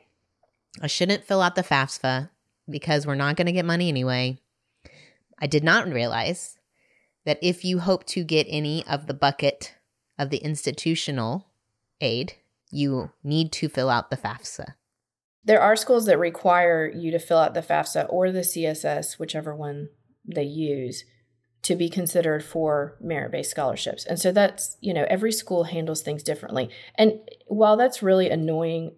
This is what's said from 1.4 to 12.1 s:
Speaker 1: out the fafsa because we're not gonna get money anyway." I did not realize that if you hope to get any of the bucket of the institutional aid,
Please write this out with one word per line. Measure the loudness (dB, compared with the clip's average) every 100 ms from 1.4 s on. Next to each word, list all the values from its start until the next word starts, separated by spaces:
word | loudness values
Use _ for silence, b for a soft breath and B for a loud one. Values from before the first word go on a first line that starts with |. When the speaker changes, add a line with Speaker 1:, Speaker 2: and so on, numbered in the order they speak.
Speaker 1:
out | 2 0
the |
fafsa | 0 0 0 -2 -2 -2 -4 _ _ _ -12
because | -6 0 0 0
we're | -2
not | 0 0
gonna | 0
get | 0
money | 0 0 0
anyway." | 0 0 0 -2 -4 _ _ _ _ b b b b b -8
I | 0
did | 2 4
not | 4 2
realize | -2 -2 -2 -4 -4 -10 -18 _ _ _ _ _ _ -4
that | 0
if | 0 0 -2
you | 0
hope | 0 0 -2
to | -6
get | 0 0 2
any | -2 -2 -4 -4
of | -6 -6
the |
bucket | 0 0 2 0 -2 -8 -20 _ _ _ -8
of | -4
the | -4
institutional | -4 -4 -4 -4 -2 -2 -2 -4 -4 -6 -8 _ _ _ _ -6
aid, | -2